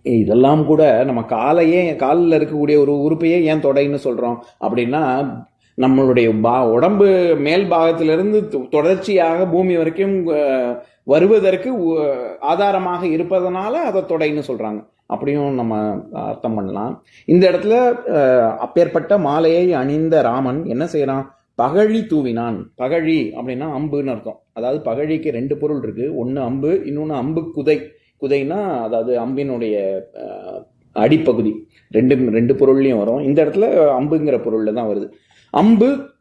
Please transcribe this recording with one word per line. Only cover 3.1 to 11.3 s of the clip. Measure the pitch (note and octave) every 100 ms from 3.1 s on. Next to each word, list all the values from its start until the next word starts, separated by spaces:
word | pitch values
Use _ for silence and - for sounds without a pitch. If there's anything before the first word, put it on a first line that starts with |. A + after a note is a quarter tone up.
| D#3+ E3 F3
ஏன் | D#3 D#3
தொடைன்னு | C#3 C3+ C#3+ C#3+
சொல்றோம் | C3+ A#2 A#2+ A#2+ - _
அப்படின்னா, | - A#2 A#2+ D3 C#3+ B2+ C3 - - _ _ -
நம்மளுடைய | C3 C3 C3+ B2 A#2 G#2+
பா-, | A#2 B2+ A#2+
உடம்பு | A#2 E3+ G3+ G3+ F#3 F3 D3+
மேல் | C#3+ F3 F#3
பாகத்திலிருந்து | E3+ E3 D#3+ D#3 D#3+ G3+ G#3+ F#3+
தொ-, | C#3 B2+
தொடர்ச்சியாக | D3+ D#3 F#3 F#3+ F#3 E3 E3 F#3
பூமி | E3+ F#3 F3
வரைக்கும், | D#3+ E3 G3 G3 E3+
ஆ, | D3+ C#3+ C3 B2 A#2+ - _
வருவதற்கு | - D3 F#3+